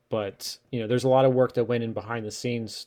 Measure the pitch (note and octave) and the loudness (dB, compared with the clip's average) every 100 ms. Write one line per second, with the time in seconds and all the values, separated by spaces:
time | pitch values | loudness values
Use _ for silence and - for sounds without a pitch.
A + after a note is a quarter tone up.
0 | - A2 G2+ - - - - B2 G#2+ B2 | -6 -4 -4 -8 -12 -14 -8 -6 0 0
1 | C3 C3 C3 B2+ B2+ - A#2 A#2+ A#2 G#2+ | 4 6 6 4 2 2 0 0 -2 -6
2 | G2 A#2 G#2+ - B2 A#2+ A2 - | -6 -6 -6 -6 -4 -4 -6 -12